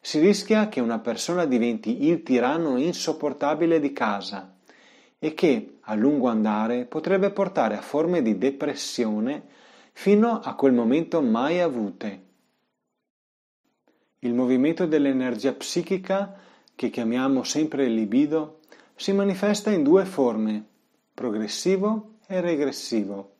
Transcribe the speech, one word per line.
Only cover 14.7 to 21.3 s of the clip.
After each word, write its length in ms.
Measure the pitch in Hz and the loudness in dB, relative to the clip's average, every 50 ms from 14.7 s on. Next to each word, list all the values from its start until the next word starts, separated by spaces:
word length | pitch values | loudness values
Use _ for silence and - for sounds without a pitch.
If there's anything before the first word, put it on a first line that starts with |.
| 165 165 190 | 2 0 0
dell'energia 680 | 165 151 151 143 139 135 131 127 127 120 110 107 135 123 | 2 2 2 2 2 2 0 0 -2 -4 -2 -2 -2 -2
psichica, 840 | - - - - 180 170 - 196 180 185 - 190 196 202 196 196 - - - - _ _ _ _ | -2 -8 -6 -4 -4 -2 -2 -4 -4 -2 -2 -2 -2 -2 -4 -8 -20 -20 -20 -20 _ _ _ _
che 140 | - - 117 | -6 -6 -4
chiamiamo 540 | - - 120 113 117 127 127 135 139 131 120 | -4 -2 -4 -2 -2 0 0 0 0 0 0
sempre 440 | - - 147 156 151 156 135 139 | -2 -2 -2 -2 -2 0 0 0
libido, 760 | 123 113 113 110 101 107 127 151 147 151 160 151 151 - - _ _ - - - _ _ | 0 0 0 -2 0 2 2 2 2 0 -2 -4 -4 -12 -20 _ _ -20 -20 -20 _ _
si 180 | _ - - 196 | _ -4 0 0
manifesta 580 | 196 202 202 190 190 - 208 208 202 - 220 | 2 2 0 0 0 0 0 0 0 0 0
in 120 | 214 180 147 | 2 2 4
due 240 | 139 165 190 190 | 6 6 6 4
forme, 580 | 185 - - 135 123 110 107 110 107 107 107 107 _ _ _ _ _ _ _ _ _ _ | 2 0 0 2 2 2 0 0 -2 -2 -4 -6 _ _ _ _ _ _ _ _ _ _
progressivo 1000 | - - 123 | -8 -6 -4